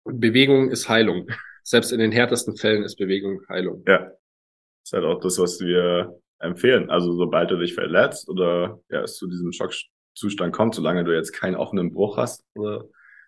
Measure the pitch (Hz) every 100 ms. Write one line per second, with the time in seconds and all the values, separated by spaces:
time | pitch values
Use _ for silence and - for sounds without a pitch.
0 | - 127 113 120 135 135 131 127 - 113
1 | 107 90 - - - - - 117 - 120
2 | 110 117 123 120 - 107 110 107 101 -
3 | 95 98 98 95 - 90 90 92 95 92
4 | - - _ _ _ _ _ _ - 95
5 | 80 90 92 90 87 - 87 90 87 87
6 | 87 - _ _ 85 87 120 120 90 87
7 | 87 87 85 82 87 90 87 - - 90
8 | 139 - - 92 87 87 92 110 _ 76
9 | - - 90 90 87 - - - - _
10 | _ - 101 98 87 - 113 101 78 90
11 | 85 82 80 - 98 90 80 98 87 85
12 | 104 101 120 - _ 107 104 104 - _
13 | _ -